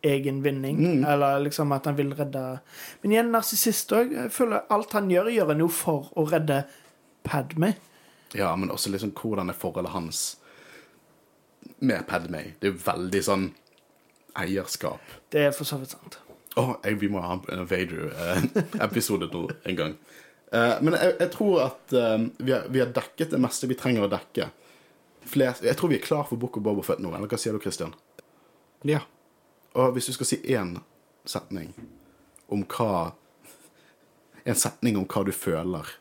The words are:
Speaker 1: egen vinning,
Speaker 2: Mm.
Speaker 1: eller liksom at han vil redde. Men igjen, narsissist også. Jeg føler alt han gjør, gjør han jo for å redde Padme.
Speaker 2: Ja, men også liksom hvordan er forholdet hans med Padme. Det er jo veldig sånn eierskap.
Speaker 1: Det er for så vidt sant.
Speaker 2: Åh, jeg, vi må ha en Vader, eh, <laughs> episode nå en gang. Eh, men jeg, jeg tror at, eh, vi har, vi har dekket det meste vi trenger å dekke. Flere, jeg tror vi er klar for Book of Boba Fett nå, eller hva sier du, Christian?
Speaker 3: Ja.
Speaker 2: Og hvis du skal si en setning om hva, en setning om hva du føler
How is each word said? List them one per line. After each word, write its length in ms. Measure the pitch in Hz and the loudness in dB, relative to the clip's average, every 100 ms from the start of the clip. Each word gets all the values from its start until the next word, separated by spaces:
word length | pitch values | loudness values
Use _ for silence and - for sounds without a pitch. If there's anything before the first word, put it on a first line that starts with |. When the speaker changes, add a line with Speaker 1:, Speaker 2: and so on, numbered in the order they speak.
Speaker 1:
egen 380 | 151 139 139 135 | 4 2 0 0
vinning, 340 | 143 139 135 151 | 0 0 -2 2
Speaker 2:
Mm. 260 | 170 156 139 | 4 4 4
Speaker 1:
eller 300 | 143 139 139 | 4 4 4
liksom 320 | 143 147 147 | 0 0 0
at 140 | 139 147 | 0 0
han 100 | 143 | 0
vil 160 | 143 | -2
redde. 460 | 139 143 135 131 131 - - - - | -2 -4 -4 -6 -10 -14 -18 -18 -6
Men 100 | 202 | 2
igjen, 180 | 220 233 | 4 4
narsissist 560 | 226 220 208 - - - | 2 0 0 2 0 2
også. 200 | 214 247 | 2 2
Jeg 180 | 294 247 | 0 -4
føler 300 | - 240 208 - | 0 2 2 2
alt 240 | 208 220 | 0 2
han 160 | 214 202 | 0 4
gjør, 220 | 180 214 | 4 4
gjør 140 | 233 165 | 2 4
han 100 | 151 | 4
jo 100 | 170 | 2
for 420 | 165 - 151 139 | 2 0 -2 -2
å 120 | - 151 | -2 2
redde 340 | 160 151 139 139 - - _ _ _ | 2 2 0 -2 -12 -20 _ _ _
Padme. 500 | - 147 135 156 180 - - - - _ _ | -2 -2 -2 0 2 2 -6 -20 -20 _ _
Speaker 2:
Ja, 200 | 104 98 | -2 0
men 140 | 85 95 | 2 -2
også 220 | - - | -2 -2
liksom 200 | 98 104 | -2 -4
hvordan 360 | - 117 101 90 | -4 -4 -2 -2
er 60 | |
forholdet 380 | 87 92 87 90 | -4 -4 -4 -4
hans 440 | 92 82 - - - - - - - - _ _ _ _ _ _ _ - - | -4 -6 -6 -6 -8 -20 -20 -20 -20 -20 _ _ _ _ _ _ _ -20 0
med 260 | 135 98 82 | 2 2 0
Padme. 460 | 92 82 80 87 - | -2 -2 -8 -8 -2
Det 80 | 101 | -2
er 40 | |
jo 80 | 90 | 0
veldig 380 | - 87 90 95 | -2 -2 0 0
sånn 220 | 90 98 95 - _ _ _ _ _ _ _ - | 2 0 0 -6 _ _ _ _ _ _ _ -8
eierskap. 640 | 90 98 92 - - - - - _ | -4 -4 -6 -6 -6 -6 -14 -20 _
Speaker 1:
Det 100 | 151 143 | 2 2
er 60 | |
for 120 | 143 | 2
så 140 | 147 143 | -6 -6
vidt 100 | 131 - | -10 -16
sant. 220 | - - - - - - | -18 -20 -20 -20 -6 -2
Speaker 2:
Åh, 180 | 127 120 | 0 -2
jeg, 160 | 101 104 | -4 -2
vi 80 | 98 | 0
må 140 | 101 | -2
ha 100 | 87 90 - | -4 -6 -6
en 160 | 92 90 | -8 -2
Vader, 460 | 95 87 80 78 | -2 -2 -4 -8
eh, 320 | 78 85 92 - 214 | -6 0 0 2 0
<laughs> 220 | 165 214 | -2 -2
episode 460 | 214 120 - 101 85 | 0 0 0 -2 -2
nå 160 | 87 82 - | -4 -6 -8
en 100 | - 90 | -6 -4
gang. 200 | 80 101 - - - _ _ | -4 -6 -18 -20 -20 _ _
Eh, 240 | 113 117 117 | 2 2 4
men 100 | 151 | 2
jeg, 220 | 165 180 - | 4 2 2
jeg 120 | 175 | -2
tror 300 | - 208 175 | 0 2 4
at, 280 | 131 - - | 2 -4 0
eh, 360 | 127 117 110 117 - | 2 4 2 0 -4
vi 140 | 127 | 0
har, 160 | 127 - | 0 0
vi 100 | 131 | 0
har 140 | 123 | 2
dekket 380 | 120 - - 160 | 0 -4 -6 -2
det 100 | - | 2
meste 260 | 123 - 123 | 2 0 -4
vi 80 | |
trenger 300 | 127 131 120 | -2 2 2
å 60 | 101 | 2
dekke. 380 | 98 - - - - - - _ _ _ _ | 0 -4 -4 -4 -8 -20 -20 _ _ _ _
Flere, 300 | - 139 131 123 | -4 2 2 2
jeg 140 | 117 - | 0 2
tror 100 | 175 | 2
vi 80 | 131 | 0
er 80 | |
klar 220 | - 151 147 | 2 -2 0
for 80 | 117 | -4
Book 220 | 120 - | -4 -2
of 40 | |
Boba 200 | 104 101 | 0 0
Fett 180 | - 92 | 0 -2
nå, 80 | 92 87 | -2 -6
eller 100 | 104 | -4
hva 120 | 113 | -2
sier 120 | 117 107 | -2 -2
du, 20 | |
Christian? 360 | 101 - - - _ - - _ _ _ _ _ | -4 -6 -8 -10 _ -20 -20 _ _ _ _ _
Speaker 3:
Ja. 160 | 139 151 - _ _ _ _ _ _ | 0 0 0 _ _ _ _ _ _
Speaker 2:
Og 180 | - 127 | 2 4
hvis 140 | 123 117 | 2 -4
du 60 | |
skal 140 | 104 127 | -4 -2
si 100 | 123 - | -2 0
en 220 | 127 92 87 - _ _ _ | -2 -2 -8 -14 _ _ _
setning 480 | - - - 98 78 - - - _ _ _ - _ | -10 -10 -8 -10 -10 -14 -20 -20 _ _ _ -20 _
om 120 | 101 | -4
hva, 480 | 98 - 113 92 85 - _ _ - - - _ _ _ _ _ _ - - | -4 -2 0 0 -2 -8 _ _ -20 -20 -20 _ _ _ _ _ _ -10 -2
en 80 | |
setning 400 | 113 117 - 123 104 | 0 0 0 0 0
om 100 | 95 | 0
hva 180 | - 98 | 0 -2
du 60 | |
føler 560 | 90 - 80 87 85 73 - | -2 -2 -2 -2 -6 -8 -16